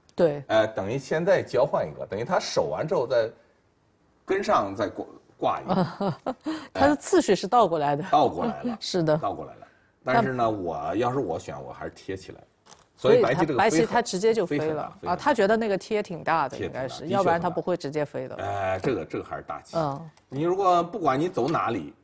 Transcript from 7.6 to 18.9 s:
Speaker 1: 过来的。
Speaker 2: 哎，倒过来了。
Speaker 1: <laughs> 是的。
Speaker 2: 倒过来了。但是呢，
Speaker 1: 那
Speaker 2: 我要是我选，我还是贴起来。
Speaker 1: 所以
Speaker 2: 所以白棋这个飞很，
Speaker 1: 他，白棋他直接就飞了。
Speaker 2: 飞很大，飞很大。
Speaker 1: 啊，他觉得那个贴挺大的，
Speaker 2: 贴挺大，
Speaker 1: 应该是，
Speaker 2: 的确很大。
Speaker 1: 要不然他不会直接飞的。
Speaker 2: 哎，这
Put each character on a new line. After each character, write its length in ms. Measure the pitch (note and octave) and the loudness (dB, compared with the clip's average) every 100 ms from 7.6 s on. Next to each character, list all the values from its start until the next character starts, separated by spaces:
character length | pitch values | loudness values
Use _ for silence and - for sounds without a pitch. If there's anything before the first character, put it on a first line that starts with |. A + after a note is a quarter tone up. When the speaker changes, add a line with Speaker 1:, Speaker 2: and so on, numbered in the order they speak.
| G3 | 4
Speaker 1:
过 140 | E3 | 2
来 160 | C#3+ D3 | 0 0
的。 80 | |
Speaker 2:
哎， 60 | - | 2
倒 160 | D3+ F#3+ | 4 4
过 160 | D#3+ | 0
来 200 | A#3+ A3 | -4 -4
了。 140 | A#3+ A3+ | -6 -6
Speaker 1:
<laughs> 20 | |
是 200 | - F#3 | -4 0
的。 140 | D#3 D3+ | 2 2
Speaker 2:
倒 160 | C#3+ | 0
过 120 | E2 D2 | -6 -10
来 100 | - | -16
了。 120 | - _ _ _ | -20 _ _ _
但 180 | B2+ C3+ | 0 2
是 80 | C3+ | 2
呢， 60 | B2+ | 2
Speaker 1:
那 60 | A2+ | 0
Speaker 2:
我 440 | G#2+ F2 D2 D#2+ F#2+ | 0 -4 -4 -2 0
要 140 | A#2+ | 0
是 80 | C3+ | 0
我 200 | G2+ D#2+ | -2 -4
选， 160 | - C#2 | -8 -12
我 80 | C2 | -12
还 140 | - E2 | -12 -12
是 60 | |
贴 260 | - - F#2+ | -12 -10 -10
起 160 | - | -10
来。 100 | - - _ - - _ - | -20 -20 _ -20 -20 _ 0
Speaker 1:
所 120 | - | 4
以 20 | |
Speaker 2:
所 60 | A#3 | 6
以 20 | |
白 140 | G#3 D#3 | 6 2
棋 100 | D#3+ | 2
这 80 | |
个 0 | |
飞 40 | D3 | 4
很， 0 | |
Speaker 1:
他， 60 | |
白 60 | G#3+ | 4
棋 160 | - A3+ | 4 2
他 160 | A#3+ | 0
直 160 | - F#3 | -2 0
接 160 | A3 | 0
就 100 | A3+ | 2
飞 140 | E3+ D3 | 0 -2
了。 60 | |
Speaker 2:
飞 60 | D#3 | -2
很 60 | D3+ | -4
大， 80 | |
飞 60 | - - | -8 -8
很 60 | D#3 | -6
大。 40 | |
Speaker 1:
啊， 40 | F3 | -2
他 160 | C#4 | 0
觉 160 | A#3+ G3 | 2 4
得 80 | A3 | 2
那 120 | A3 | 0
个 100 | F#3+ | -2
贴 240 | - G#3 | -2 -4
挺 220 | G3+ D#3+ | -4 -6
大 260 | C#3+ D#3+ C3+ | -2 0 0
的， 80 | B2 | -4
Speaker 2:
贴 100 | F2+ | -8
挺 60 | |
大， 80 | B2 | -6
Speaker 1:
应 60 | C3 | -8
该 0 | |
是， 140 | - | -8
Speaker 2:
的 60 | D#3 | -2
确 0 | |
很 0 | |
大。 40 | G3 | 0
Speaker 1:
要 80 | |
不 60 | F3+ | 2
然 100 | E3+ | 2
他 80 | F3 | 0
不 140 | E3+ | -2
会 160 | D#3+ E3+ | -2 -2
直 140 | C#3 | -2
接 120 | D3+ | -4
飞 240 | D3 B2+ C3 | -4 -6 -8
的。 80 | - | -8
Speaker 2:
哎， 420 | G2 G2+ F#2+ F#2+ | -6 -4 -2 -2
这 140 | - | 0